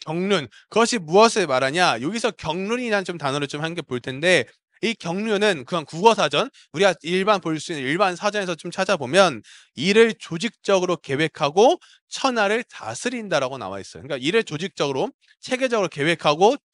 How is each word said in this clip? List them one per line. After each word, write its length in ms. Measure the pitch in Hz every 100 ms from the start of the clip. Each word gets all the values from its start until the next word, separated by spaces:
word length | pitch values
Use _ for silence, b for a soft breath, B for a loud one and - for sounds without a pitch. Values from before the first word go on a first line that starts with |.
| 156
경륜, 440 | 165 190 190 127 b b
그것이 280 | 208 233 240
무엇을 500 | 156 185 226 220 170
말하냐? 540 | 127 135 160 175 120
여기서 300 | 135 226 226
경륜이라는 720 | - 160 170 196 240 247 208 185
좀 120 | 170
단어를 300 | 143 143 143
좀 160 | 147
함께 180 | 160 170
볼 200 | 147 123
텐데, 420 | 135 131 175 170 117 b _ _
이 100 | 220
경륜은 720 | 226 175 185 226 196 214 165 135
그냥 200 | 175 143
국어사전, 640 | 160 220 208 156 143 247 - b
우리가 200 | 147 196 170
일반 400 | 156 180 190 196
볼 180 | 165 156
수 120 | -
있는 120 | 156 131
일반 280 | 170 196 170
사전에서 380 | 208 208 185
좀 160 | 160 175
찾아보면 720 | 180 190 185 123 175 185 113 - B B
"일을 400 | - 170 208 226 -
조직적으로 800 | - 165 214 - - 190 180 165
계획하고 800 | - 135 160 - 147 165 247 349 b b _
천하를 540 | - 269 240 196 226 233
다스린다"라고 880 | - 110 117 247 247 208 160 131 131
나와 220 | 98 98
있어요. 240 | 92 82
그러니까 200 | 131 139
일을 200 | 135 220
조직적으로, 680 | - 151 190 - 147 135 214 - b b
체계적으로 460 | - 254 262 226 180
계획하고 720 | 151 147 170 160 151 202 285 _